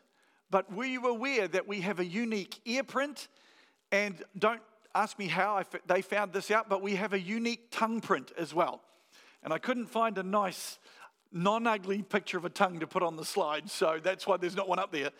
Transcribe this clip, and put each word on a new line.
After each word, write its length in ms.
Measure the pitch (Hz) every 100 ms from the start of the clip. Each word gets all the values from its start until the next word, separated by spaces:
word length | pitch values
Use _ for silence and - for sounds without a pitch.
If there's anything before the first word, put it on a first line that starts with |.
| _ _ _ _ _
But 220 | 196 -
were 140 | 196 262
you 200 | 254 247
aware 420 | 233 262 254 180
that 180 | 185 202
we 140 | 202
have 180 | 180 180
a 60 | 180
unique 560 | 190 233 214 170 -
ear 200 | 240 254
print? 440 | - 247 294 247 - _ - _ _ _ _
And 320 | 202 208 175 - 185
don't 220 | 214 233 - _ _ 185
ask 240 | 214 -
me 80 | 190
how 280 | 170 196 202
I 40 |
f-, 260 | 175 180 -
they 160 | 185
found 300 | - 208 202
this 200 | 185 -
out, 180 | 214 214
but 120 | 190
we 140 | 196 190
have 160 | 202
a 80 | 196
unique 480 | 180 226 233 233 _
tongue 300 | - 226 226
print 320 | - 160 131 -
as 160 | 151
well. 280 | 156 151 - - _ _ - - _
And 80 | 143
I 60 | 160
couldn't 300 | - 247 214
find 300 | 226 226 190
a 60 |
nice, 560 | 185 208 190 151 - - - - - _ _
non-ugly 680 | 175 185 220 233 214 185 202
picture 360 | 196 208 - 180
of 80 | 170
a 40 |
tongue 300 | - 190 170
to 80 | 160
put 160 | 180
on 120 | 170 160
the 100 | 170
slide, 440 | 196 156 151 202
so 300 | - 170 160
that's 240 | 170 190 202
why 120 | 180
there's 180 | 175 175
not 120 | 190
one 120 | 180
up 120 | 196
there. 200 | 156 143